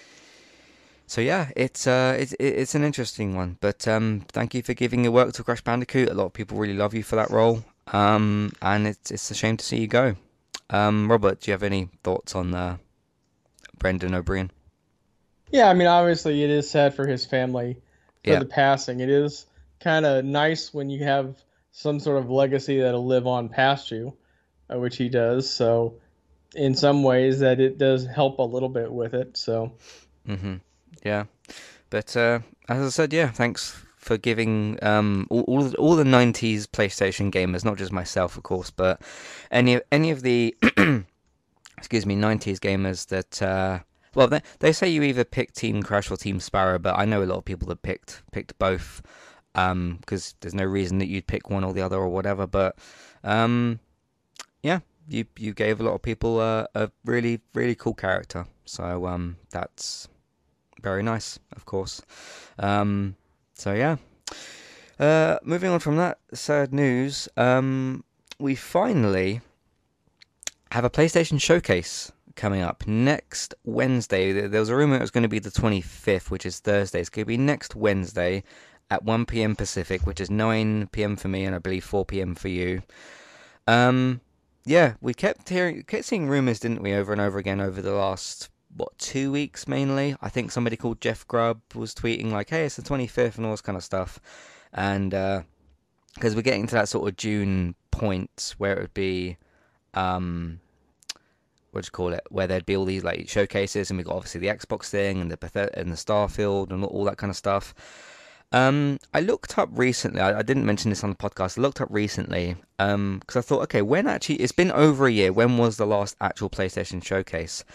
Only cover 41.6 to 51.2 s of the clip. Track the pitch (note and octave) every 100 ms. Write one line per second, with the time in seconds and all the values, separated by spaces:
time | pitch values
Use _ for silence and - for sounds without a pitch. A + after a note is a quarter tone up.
41.6 | - - - A#2 G2+ G2 A2 G#2+ G#2 F#2+
42.6 | G2+ F#2+ F#2+ F#2 - F#2+ - - G2 F#2+
43.6 | F#2+ F#2 - _ _ - B2 D3+ - -
44.6 | D3+ D#3 F#3+ D#3+ C#3+ B2+ A#2 - - -
45.6 | A2+ G#2+ G2 G2+ - G2 G#2 G2 - G2+
46.6 | F#2+ F2+ F2+ F#2 G#2 G#2+ F#2 F#2 - F#2
47.6 | F2+ F2 - F#2 - - - - - -
48.6 | F#2+ F#2 - - - - - - _ -
49.6 | F#2 F2+ F2 F2 - F#2+ - - - G2
50.6 | F#2+ G2 F#2 F#2 F#2+ G2